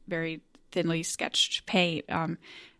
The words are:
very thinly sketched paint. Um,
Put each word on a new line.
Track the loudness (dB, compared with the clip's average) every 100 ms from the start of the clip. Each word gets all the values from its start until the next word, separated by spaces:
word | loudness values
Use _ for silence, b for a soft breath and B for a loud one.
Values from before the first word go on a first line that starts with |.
| -6
very | -4 -4 -6 _ -20 -6
thinly | 0 2 2
sketched | -2 -4 -2 2 2 0 2
paint. | 4 4 2 -2
Um, | -2 -2 -4 B B B B